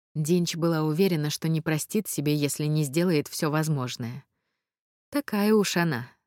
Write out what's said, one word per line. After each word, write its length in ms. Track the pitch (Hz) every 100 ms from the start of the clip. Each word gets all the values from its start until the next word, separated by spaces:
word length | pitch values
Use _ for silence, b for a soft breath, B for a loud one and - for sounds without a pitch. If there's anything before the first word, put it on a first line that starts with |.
| _
Динч 400 | 151 151 180 170
была 300 | 165 170 160
уверена, 440 | 156 151 196 165 147
что 200 | - 160
не 120 | 160
простит 460 | 160 156 - 220 -
себе, 300 | - 147 147
если 300 | 143 - 151
не 180 | 151
сделает 420 | 143 151 185 151 -
всё 240 | - 156
возможное. 760 | 156 156 143 123 - 117 135 - _ _ _ _ _ _ _ _
Такая 420 | 294 - 208 208
уж 220 | 220 190 175
она, 320 | 170 123 127 _